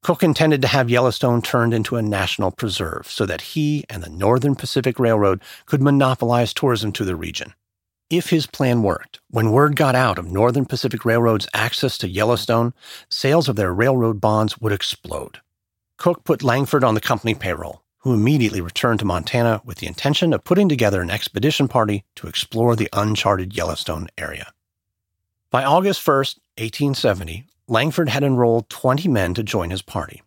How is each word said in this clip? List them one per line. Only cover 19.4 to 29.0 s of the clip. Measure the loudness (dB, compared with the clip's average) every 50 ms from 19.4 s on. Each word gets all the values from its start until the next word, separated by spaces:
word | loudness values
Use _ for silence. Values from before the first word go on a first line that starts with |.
| 2 2 0 0 _
with | -10 -12 -10
the | -10 -10
intention | -10 -4 -2 0 0 2 2 0 0
of | 0 _
putting | 0 2 2 4 2
together | 2 2 2 2 2 0 -2
an | -2
expedition | -4 -6 -6 -6 _ -2 0 0 2 2 0
party | 2 2 2 2 2 0 -4 -6 _ _
to | -16 -14 -8
explore | -8 -8 -8 -6 -2 0 2 2 2
the | 2 0 -2 0
uncharted | -2 0 0 -2 0 2 0 0 0 -2 -6 -6
Yellowstone | -6 -4 -4 -4 -6 -6 -8 -8 -8 -8 -12 _
area. | -12 -12 -10 -10 -12 -14 -18 _ _ _ _ _ _ _ _ _ _ _ _ _ _ _ _ _ _ _ _
By | 0 0 2
August | 4 2 4 4 2 -2 0
first, | 0 2 2 2 2 -2 -6 _ _ _ _
eighteen | -8 -8 -8 -4 -2 -2 0 0
seventy, | 2 2 0 0 0 -4 -10 -10 -12 -14 _ _ _ _
Langford | -2 0 0 0 0 0 0 -2 0
had | 0 0 0
enrolled | 2 2 4 4 4 4 2 0 _
twenty | -14 -2 0 0 0 2